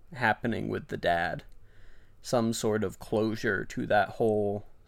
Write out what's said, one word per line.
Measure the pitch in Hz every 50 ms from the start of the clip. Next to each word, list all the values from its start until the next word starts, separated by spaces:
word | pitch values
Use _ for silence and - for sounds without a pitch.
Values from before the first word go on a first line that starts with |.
| - -
happening | 165 127 127 110 107 - - 117 110 - 50 107
with | 104 101 - -
the | 101
dad. | - - 87 85 85 87 82 - 147 - - - - - - - - - - - - - - - -
Some | - - 135 120 113 113
sort | 113 - - 110 107 107 101
of | 90 - -
closure | - - 117 107 110 110 107 - - 110 98 - -
to | - - 127 -
that | - 101 104 98 -
whole | - - 120 110 107 107 101 101 101 104 - - - - -